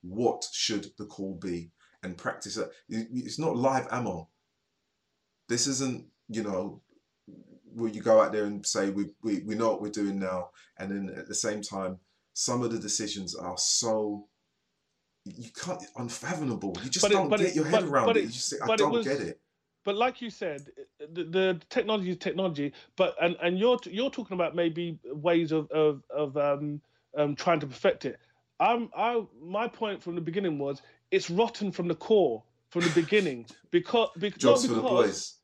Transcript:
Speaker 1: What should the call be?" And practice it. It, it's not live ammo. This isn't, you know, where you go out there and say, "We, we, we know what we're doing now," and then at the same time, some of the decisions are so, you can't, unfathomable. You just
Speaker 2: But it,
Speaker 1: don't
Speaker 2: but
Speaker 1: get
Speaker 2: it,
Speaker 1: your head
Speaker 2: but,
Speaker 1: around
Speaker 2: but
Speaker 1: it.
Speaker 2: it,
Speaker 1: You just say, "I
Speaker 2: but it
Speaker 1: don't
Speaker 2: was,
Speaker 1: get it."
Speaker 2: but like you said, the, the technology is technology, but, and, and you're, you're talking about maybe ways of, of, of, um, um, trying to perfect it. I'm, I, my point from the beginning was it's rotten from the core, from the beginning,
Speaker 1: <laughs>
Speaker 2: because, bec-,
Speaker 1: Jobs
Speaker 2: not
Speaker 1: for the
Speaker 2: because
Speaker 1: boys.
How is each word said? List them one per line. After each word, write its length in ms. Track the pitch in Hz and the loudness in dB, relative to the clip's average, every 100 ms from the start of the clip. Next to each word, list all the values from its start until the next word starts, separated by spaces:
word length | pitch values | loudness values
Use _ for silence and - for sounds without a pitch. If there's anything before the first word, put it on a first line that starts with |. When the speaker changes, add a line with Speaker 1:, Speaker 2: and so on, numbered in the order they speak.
Speaker 1:
What 440 | 90 98 120 - - | -10 0 0 0 -6
should 340 | - - - - _ | -4 -2 -2 -6 _
the 80 | 107 | -14
call 300 | - 95 90 | -10 -10 -6
be?" 360 | 95 87 85 _ _ _ | -6 -6 -8 _ _ _
And 160 | 92 87 | -14 -8
practice 380 | 117 - 104 107 | -8 -8 -10 -8
it. 120 | 98 - _ | -8 -10 _
It, 200 | 113 113 | -8 -6
it's 280 | 127 123 - | -6 -8 -4
not 180 | 156 123 | -2 2
live 300 | 131 135 120 | 2 2 -2
ammo. 380 | 123 117 87 80 _ _ _ _ _ _ _ _ _ _ _ _ | -4 -4 -6 -10 _ _ _ _ _ _ _ _ _ _ _ _
This 180 | 120 139 | -2 0
isn't, 380 | 131 135 120 - _ _ | 0 -2 -4 -10 _ _
you 140 | 113 | -6
know, 380 | 104 95 95 - _ _ _ _ - - - - _ | -4 -4 -4 -10 _ _ _ _ -20 -20 -20 -20 _
where 160 | 113 113 | -6 -4
you 100 | 104 | -2
go 200 | 117 110 | 6 8
out 100 | 101 | 8
there 140 | 107 104 | 2 -2
and 200 | 101 - | -4 -4
say, 240 | - 98 | -2 0
"We, 180 | 95 101 - | -2 -4 -4
we, 200 | 113 98 | -2 -2
we 140 | 98 107 | -2 0
know 140 | 113 | 0
what 120 | 110 | 0
we're 80 | 104 | -4
doing 260 | 104 101 98 | -2 -2 -2
now," 320 | 95 92 87 _ - _ | -4 -4 -8 _ -20 _
and 140 | 95 | -8
then 220 | 101 95 - | -6 -6 -10
at 100 | - | -8
the 80 | 107 | -4
same 260 | 113 104 | -4 -4
time, 360 | 101 98 95 92 _ _ _ | -6 -6 -6 -8 _ _ _
some 280 | - - 123 | -6 -2 0
of 100 | 120 | 0
the 80 | 113 | -2
decisions 560 | 104 - 104 101 90 - | -4 -4 -4 -6 -8 -8
are 220 | 90 90 | -8 -4
so, 680 | - - 117 110 107 104 - _ _ _ _ _ _ _ _ _ - | 0 0 0 0 0 -4 -10 _ _ _ _ _ _ _ _ _ -20
you 240 | - 117 | -16 -16
can't, 300 | - 170 180 - - | -12 -8 -8 -10 -10
unfathomable. 800 | 120 - 139 175 143 104 101 90 | -10 -8 -6 -4 -2 -2 -4 -6
You 60 | 127 | -4
just 140 | 123 | 2
Speaker 2:
But 80 | 202 | 4
it, 40 | 202 | 4
Speaker 1:
don't 140 | - | 4
Speaker 2:
but 100 | 208 | 4
Speaker 1:
get 100 | 185 | 4
Speaker 2:
it, 60 | 156 | 2
Speaker 1:
your 100 | 151 | 4
head 160 | 214 | 4
Speaker 2:
but, 20 | |
Speaker 1:
around 220 | 175 139 120 | 4 4 6
Speaker 2:
but 100 | 226 | 4
Speaker 1:
it. 40 | |
Speaker 2:
it, 20 | 117 | 2
Speaker 1:
You 60 | |
just 160 | 120 - | -2 -6
say, 80 | - | -4
"I 60 | 117 | 0
Speaker 2:
but 60 | 220 | 4
it 40 | |
Speaker 1:
don't 80 | 202 | 4
Speaker 2:
was, 140 | 233 220 | 4 0
Speaker 1:
get 140 | 135 | -2
it." 180 | 90 - _ _ _ _ - | -2 -8 _ _ _ _ -4
Speaker 2:
but 100 | 202 | 2
like 260 | 247 254 | 0 0
you 80 | 240 | -12
said, 380 | - 185 143 139 - 139 _ | -6 -6 -6 -12 -18 -20 _
the, 240 | 151 165 160 | -14 -8 -2
the 360 | 175 190 175 - | 2 4 2 -2
technology 400 | 254 202 220 180 | -2 0 0 -2
is 60 | 180 | -4
technology, 540 | 190 160 190 147 143 - - - | -4 -2 -2 -2 -6 -6 -20 0
but, 200 | 180 - | 0 2
and, 140 | 170 180 | 0 2
and 160 | 175 185 | 0 2
you're, 180 | 226 247 180 | 4 2 0
you're 240 | 185 262 | -4 -4
talking 260 | - 226 185 | -4 -8 -2
about 200 | 170 160 | -2 2
maybe 420 | 170 160 175 160 - | 0 0 -6 -8 -10
ways 460 | 151 156 170 165 | -4 2 2 4
of, 180 | 156 151 | 0 0
of, 320 | 156 151 139 - | 2 4 2 -6
of, 280 | 143 147 139 | -4 -2 0
um, 420 | 143 143 147 147 _ _ _ 143 | 0 0 -2 -8 _ _ _ -2
um, 180 | 147 143 | 0 0
trying 240 | - 165 | 2 2
to 80 | 147 | 0
perfect 380 | 127 196 - 139 | 0 2 2 -4
it. 120 | 113 _ _ _ _ | -8 _ _ _ _
I'm, 280 | 180 233 226 - | 2 2 -2 -2
I, 300 | 214 240 208 113 | 0 0 -4 -14
my 260 | 156 190 233 | -6 -4 -4
point 340 | - 220 190 | -4 -6 -6
from 140 | - 170 | -6 -6
the 60 | |
beginning 360 | 165 170 190 151 | -4 -2 -2 -2
was 240 | 139 139 - _ _ | -4 -6 -10 _ _
it's 180 | 190 190 | 0 0
rotten 400 | 170 226 - 208 | 2 2 2 -6
from 160 | - 175 | -2 -2
the 60 | 165 | -2
core, 460 | - 214 165 110 - _ _ | 4 6 6 2 -8 _ _
from 140 | 170 170 | 0 2
the 60 | |
beginning, 540 | 160 156 208 185 127 117 - | 4 4 4 2 -4 -10 -20
Speaker 1:
<laughs> 120 | _ | _
Speaker 2:
because, 360 | 175 175 240 220 - | 0 2 2 2 0
bec-, 220 | 202 - | -6 2
Speaker 1:
Jobs 260 | - 269 | 6 6
Speaker 2:
not 60 | 247 | 6
Speaker 1:
for 60 | 113 | 2
the 60 | |
Speaker 2:
because 220 | 254 190 98 | 2 4 4
Speaker 1:
boys. 280 | - - - | 2 -10 -14